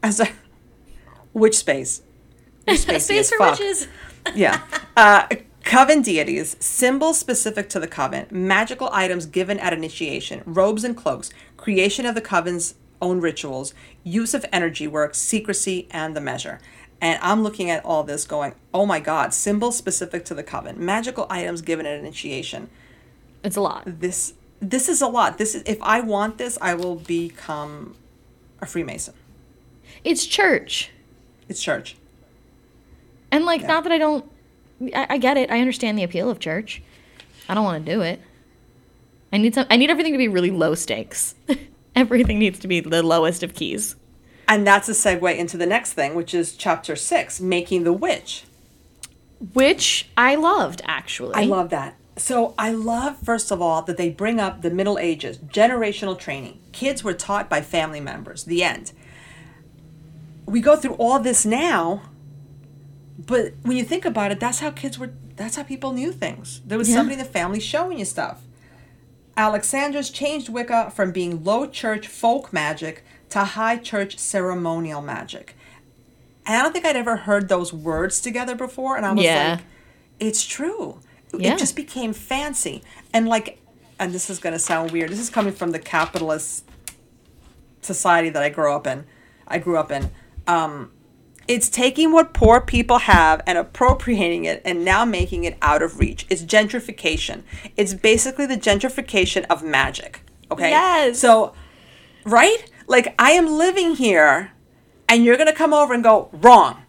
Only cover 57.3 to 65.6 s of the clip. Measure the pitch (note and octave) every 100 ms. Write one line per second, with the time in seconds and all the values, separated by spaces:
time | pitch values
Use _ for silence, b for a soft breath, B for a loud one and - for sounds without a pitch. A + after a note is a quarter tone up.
57.3 | G3+ G3+ D3+ C#3+ F3 D#3 D3+ C#3 - -
58.3 | - - E3+ F3 - - - B B B
59.3 | B B B B - - - - - -
60.3 | - - A3 B3+ D4 C4+ - A#3 C4 A3+
61.3 | A#3+ G#3+ A#3 E4+ A#3 E3 G3 - - -
62.3 | - - - - - - - - - -
63.3 | B3 A3+ - A#3 B3+ A#3 F4 F#4 A3 G3+
64.3 | G3+ A#3+ B3 D4+ C#4 C#4 - B3+ - -
65.3 | - G#3+ D4